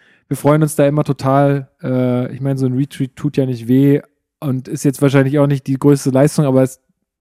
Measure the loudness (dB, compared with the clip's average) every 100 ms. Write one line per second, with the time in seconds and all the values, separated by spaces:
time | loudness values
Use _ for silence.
0 | _ _ -10 -2 2 2 0 0 0 0
1 | -2 -2 0 2 2 0 -6 _ -6 -2
2 | -2 -2 -4 -6 -6 -2 -2 -2 -4 -6
3 | -10 -6 -6 -2 -2 -4 0 2 4 2
4 | -2 _ _ -10 -6 -6 -8 -4 -4 0
5 | 2 2 2 2 0 0 -4 0 2 2
6 | 2 2 2 0 0 2 0 -4 _ _
7 | _ _